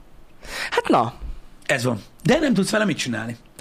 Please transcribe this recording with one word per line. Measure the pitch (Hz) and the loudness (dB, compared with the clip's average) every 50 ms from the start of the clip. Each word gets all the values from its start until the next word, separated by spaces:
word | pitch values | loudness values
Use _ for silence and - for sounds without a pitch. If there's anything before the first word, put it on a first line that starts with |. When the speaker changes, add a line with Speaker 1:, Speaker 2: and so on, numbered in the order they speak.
| - - - - - - - - - - - - - - | -20 -20 -20 -20 -20 -20 -20 -20 -16 -12 -10 -8 -8 -4
Speaker 1:
Hát | - 480 480 - | -2 -2 2 4
na. | - 143 113 120 - - - - - - - - - - - | 4 4 4 2 -2 -8 -10 -10 -10 -12 -14 -18 -20 -12 -4
Speaker 2:
Ez | - - 131 117 | -2 -2 0 0
van. | 127 117 101 95 - - - - | 0 -2 -2 -6 -12 -18 -2 2
De | 170 240 320 | 4 4 4
nem | 320 285 233 | 4 4 4
tudsz | 185 190 185 | 2 2 2
vele | 214 214 214 | 2 2 2
mit | 196 147 - | 0 0 -2
csinálni. | - 127 117 110 113 117 117 - - - - - | -2 -4 -4 -4 -4 -6 -8 -12 -14 -20 -2 0